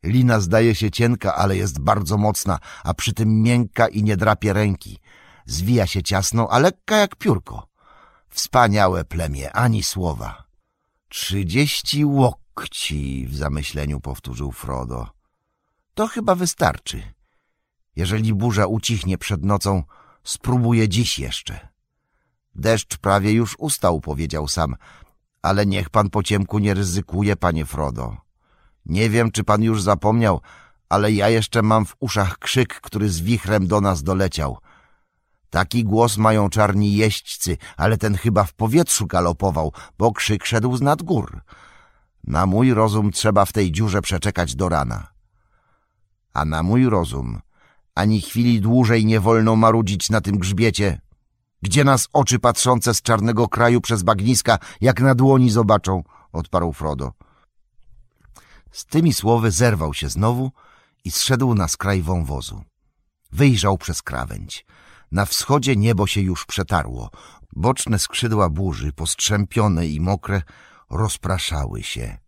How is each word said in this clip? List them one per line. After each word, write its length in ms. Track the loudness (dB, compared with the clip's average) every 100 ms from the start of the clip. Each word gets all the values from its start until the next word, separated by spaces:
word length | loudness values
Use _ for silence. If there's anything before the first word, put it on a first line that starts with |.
Lina 380 | 0 2 4 2
zdaje 340 | 2 4 4
się 160 | 2 -2
cienka, 440 | 0 0 2 -2
ale 220 | 0 0 0
jest 240 | -2 -4
bardzo 380 | -4 -4 -2 0
mocna, 400 | 0 -2 -4 -4 -6 -14
a 100 | -8
przy 180 | -6 -6
tym 300 | -2 0 2
miękka 460 | 2 2 0 0 0
i 140 | 0
nie 140 | -2 0
drapie 360 | 0 0 0
ręki. 460 | 0 0 -2 -8 -18 _ -20 -20 _ -10
Zwija 400 | -4 0 2 2
się 160 | -2
ciasno, 460 | -2 -2 0 -2 2
a 80 | 2
lekka 380 | 2 0 -2 0
jak 200 | 0 -2
piórko. 520 | -2 -2 -4 -16 -18 _ _ _ _ _ _
Wspaniałe 760 | -10 -2 2 2 4 2 0
plemię, 480 | -6 -6 -6 -6 -6
ani 300 | -2 0 0
słowa". 600 | -4 -4 -4 -4 -10 -14 -20 _ _ _ _ _ _
"Trzydzieści 960 | -10 -6 -4 -2 0 0 -2 -4 0
łokci", 1200 | 2 4 2 2 -16 -16 -14 -10 -6 -6 -6 -6 -8
w 100 | -6
zamyśleniu 640 | -4 -4 -6 -6 -6 -6
powtórzył 520 | -8 -12 -12 -10 -10
Frodo. 540 | -10 -10 -8 -8 -10 -10 _ _ _ _ _ _ _ _
"To 140 | -6 -6
chyba 260 | -4 -2
wystarczy. 680 | 0 0 0 -2 -2 -10 -12 -12 -20 _ _ _ _ _ _ _ -6
Jeżeli 380 | -2 0 0
burza 320 | 0 0 0 0
ucichnie 520 | 0 -2 -4 -2 -4
przed 260 | -4 -4
nocą, 380 | 0 0 0 -2 -2 _ _ _
spróbuję 640 | -12 -8 -2 0 2 2 2
dziś 300 | 0 -2 -4
jeszcze". 500 | -6 -8 -12 -16 -18 _ _ _ _ _ _ _ _
"Deszcz 420 | -6 0 0 -2 -6
prawie 360 | 0 2 4
już 240 | 2 0 -4
ustał", 420 | -6 -2 0 0
powiedział 480 | -4 -6 -4 -4 -4
Sam, 280 | -2 -2 -4 -14 -20 -20 _ _ _
"ale 240 | -2 0 0
niech 240 | 0 -2
pan 200 | 0 0
po 120 | -2
ciemku 360 | -2 -2 -2 0
nie 160 | 0
ryzykuje, 640 | 0 -2 -4 -4 -2 -2 0
panie 300 | 0 -2 -6
Frodo. 500 | -6 -6 -6 -10 -12 _ _ _ _ _ _ -6
Nie 240 | 0 2
wiem, 200 | 2 0
czy 140 | -2
pan 180 | 0 2
już 200 | 2 2
zapomniał, 580 | 2 2 2 2 2 2 -4 -20 -20 _ _
ale 240 | 0 2
ja 160 | 2 2
jeszcze 340 | 2 0 0
mam 240 | 4 2 0
w 100 | -6
uszach 380 | -4 -2 -2 -4
krzyk, 420 | -4 0 0 -4
który 300 | -10 -2 -2
z 100 | 0
wichrem 460 | 0 -2 2 0 2
do 140 | 2
nas 220 | 2 0
doleciał. 560 | -2 0 0 -2 -6 -6 _ _ _ _ _ _ _ _ _
Taki 340 | -2 0 -2
głos 320 | 0 4 2 4
mają 320 | 4 4 2
czarni 480 | 2 2 4 2 4
jeźdźcy, 600 | 2 0 -10 -8 -4 -6 -8 -2
ale 220 | 0 0
ten 160 | 0
chyba 300 | 0 0 0
w 80 | 0
powietrzu 540 | _ 0 2 2 0 -2
galopował, 640 | 0 0 0 -2 0 -4 -6 -20 _
bo 140 | -2
krzyk 320 | 0 -2 -2
szedł 320 | 0 -2 0 0
z 40 |
nad 220 | 0 0
gór. 380 | 0 -2 -2 -12 -18 -20 -20 -20 _ _ _ _
Na 220 | -4 0 2
mój 280 | 4 4
rozum 360 | 4 2 2 0
trzeba 340 | 0 2 2
w 80 | 2
tej 200 | 0 0
dziurze 300 | 0 0 0
przeczekać 540 | -2 -2 -2 -2 -4 -2
do 120 | 0
rana". 380 | 0 -2 -6 -10 _ _ _ _ _ _ _ _ _ _ _ _
"A 120 | -4
na 180 | -2 -2
mój 260 | 2 4 4
rozum 520 | 2 -2 -4 -8 -10 -14 _ _ _ _
ani 260 | -2 2 2
chwili 400 | 0 0 2 4
dłużej 440 | 4 4 4 4
nie 160 | 4 2
wolno 360 | 4 4 6 6
marudzić 540 | 6 4 2 -2 0
na 100 | -2
tym 180 | 0 -2
grzbiecie. 600 | -2 2 2 2 -2 -2 _ _ _ _ _ _
Gdzie 220 | -2 2
nas 240 | 4 4 2
oczy 260 | 0 2 2
patrzące 560 | 2 2 2 2 2
z 80 | -2
czarnego 460 | 0 0 2 0 0
kraju 320 | 2 4 4
przez 220 | 2 -2
bagniska 560 | 2 2 2 0 2 0 0 0
jak 200 | 0 4
na 140 | 2
dłoni 360 | 4 6 6 6
zobaczą", 520 | 4 4 2 2 -4 -4 _ _
odparł 400 | -10 -4 -2 -2
Frodo. 400 | -4 -6 -6 -8 -12 _ _ _ _ _ _ -20 -20 -20 _ _ -20 _ -20 -20
Z 140 | -18
tymi 280 | -4 2 2
słowy 380 | 2 2 2 2
zerwał 440 | 2 2 2 -2
się 140 | -4 -6
znowu 420 | 0 0 0 -4 -8 _ _ _ _
i 60 | -8
zszedł 440 | -4 0 2 2
na 140 | 2 0
skraj 340 | -2 -2 -2
wąwozu. 600 | 0 -4 -4 -6 -10 -14 -18 _ _ _ _ _ _
Wyjrzał 460 | 2 4 4 0 -2
przez 240 | -4 -8
krawędź. 640 | -8 -8 -8 -10 -12 -16 _ _ _ -20 _
Na 120 | -2
wschodzie 520 | -2 -2 0 0 2 2
niebo 300 | 2 2 0
się 140 | 0
już 240 | -2 -4
przetarło. 640 | -8 -8 -2 -2 -2 -8 -12 -16 -20 -20 -18
Boczne 460 | -2 0 0 -2 -2
skrzydła 500 | -2 -4 -2 0 0
burzy, 440 | 0 -4 -4 -8
postrzępione 920 | -6 -8 -4 -2 0 0 0 2 2 -2
i 140 | -2
mokre, 420 | -2 -2 -2 -4 -4 -16 -20 _ _
rozpraszały 920 | -4 -4 -4 -4 -4 -4 -6 -6 -8
się. 360 | -10 -10 -10 -12